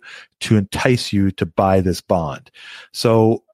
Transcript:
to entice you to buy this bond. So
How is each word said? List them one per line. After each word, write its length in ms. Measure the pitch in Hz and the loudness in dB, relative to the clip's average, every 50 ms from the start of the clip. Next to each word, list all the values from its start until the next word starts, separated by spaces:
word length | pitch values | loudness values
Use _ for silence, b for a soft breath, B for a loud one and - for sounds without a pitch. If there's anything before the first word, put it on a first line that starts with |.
| B B B B B B B _ | B B B B B B B _
to 160 | - - 117 107 | -2 0 2 2
entice 560 | 98 - - - - 131 127 120 - - - | 2 -2 -6 -2 0 0 0 0 -2 -2 -2
you 180 | 101 98 98 | 0 0 0
to 140 | 95 - - | -2 -4 -6
buy 360 | 82 - - 101 95 95 95 | -4 -2 0 2 2 2 2
this 200 | 92 92 87 - | 2 0 -2 -4
bond. 500 | - - 101 90 82 73 65 64 - - B B B B B B B B | -2 -2 -2 -2 -2 -4 -8 -12 -16 -20 B B B B B B B B
So 520 | B - - 120 113 113 110 110 117 104 - _ | B -4 -2 2 2 4 4 4 2 0 -4 _